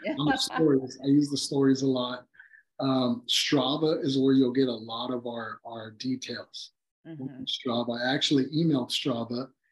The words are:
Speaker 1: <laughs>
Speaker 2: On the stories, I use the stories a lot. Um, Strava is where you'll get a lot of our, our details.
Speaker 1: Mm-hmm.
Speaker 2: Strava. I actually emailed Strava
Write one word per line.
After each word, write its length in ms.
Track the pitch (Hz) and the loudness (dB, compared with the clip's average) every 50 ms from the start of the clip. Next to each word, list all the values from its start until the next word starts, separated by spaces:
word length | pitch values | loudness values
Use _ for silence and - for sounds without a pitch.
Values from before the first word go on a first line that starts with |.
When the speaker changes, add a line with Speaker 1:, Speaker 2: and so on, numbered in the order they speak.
| 165 | -6
Speaker 1:
<laughs> 120 | 196 311 135 | -6 -4 0
Speaker 2:
On 80 | 147 | 0
the 100 | 151 269 | 0 0
stories, 640 | - - - - 202 160 151 139 131 131 123 - - - | 0 -2 -2 0 2 4 4 4 4 2 -2 -10 -4 2
I 40 | 139 | 4
use 200 | 139 147 147 143 | 4 4 4 2
the 60 | 143 | 0
stories 460 | 135 - - 151 139 139 135 135 131 135 | -4 -4 -2 0 2 4 4 4 4 2
a 40 | |
lot. 400 | 135 131 123 123 123 123 123 123 _ _ - - - _ - _ _ _ - | 0 0 0 -2 -4 -6 -10 -12 _ _ -20 -20 -20 _ -20 _ _ _ -4
Um, 420 | 135 135 131 131 127 123 120 117 - | -2 0 2 2 2 0 0 -2 -2
Strava 760 | - - - - - - 143 127 127 143 156 160 156 160 - - | -2 0 0 2 2 2 2 2 2 0 0 0 0 0 0 0
is 140 | 143 135 139 | 0 0 2
where 160 | 131 135 135 | 4 6 6
you'll 180 | 135 135 120 120 | 6 6 4 4
get 160 | 131 135 127 | 2 2 0
a 40 | 117 | 0
lot 380 | 113 110 113 117 117 123 127 | -4 -8 -10 -8 -8 -6 -6
of 160 | 127 123 117 | -6 -6 -6
our, 340 | 120 117 117 113 110 110 - - | -6 -8 -8 -8 -10 -10 -12 -14
our 280 | 117 113 113 110 110 110 | -14 -12 -12 -12 -14 -12
details. 800 | 107 123 127 127 123 - - 120 107 - - - - - - _ _ _ _ _ _ - | -8 -6 -4 -4 -4 -6 -8 -10 -10 -12 -14 -16 -18 -18 -18 _ _ _ _ _ _ -18
Speaker 1:
Mm-hmm. 380 | 156 165 147 131 139 135 127 131 | -16 -14 -12 -12 -12 -12 -10 -8
Speaker 2:
Strava. 580 | - - - - 131 117 117 120 117 117 120 123 | -8 -6 -6 -4 -2 -2 -2 -2 -2 -4 -4 -2
I 120 | 127 127 | -2 0
actually 320 | 127 - - 156 139 131 | 0 0 2 2 2 2
emailed 440 | 131 156 151 165 160 151 131 120 - | 2 0 0 2 2 2 2 0 -2
Strava 580 | - - - 147 123 117 117 113 120 120 135 135 _ _ _ _ | -4 -4 -2 -2 -2 -2 -4 -4 -6 -6 -6 -8 _ _ _ _